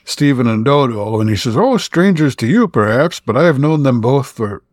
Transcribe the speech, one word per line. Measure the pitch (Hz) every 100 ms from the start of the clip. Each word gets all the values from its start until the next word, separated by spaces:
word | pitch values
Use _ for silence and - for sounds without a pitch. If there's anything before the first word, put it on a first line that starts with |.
| -
Stephen | - 147 127 117
and | 110
Dodo, | 117 147 135 107 104 110
and | 107
he | 101
says, | 127 120
"Oh, | 247 226
strangers | - 160 196 160 151 -
to | 113
you, | 214 208
perhaps, | 117 107 117 165 -
but | - 113
I |
have | 170 135
known | 151 156
them | 139 123
both | 113 139 131
for," | - 107 98 -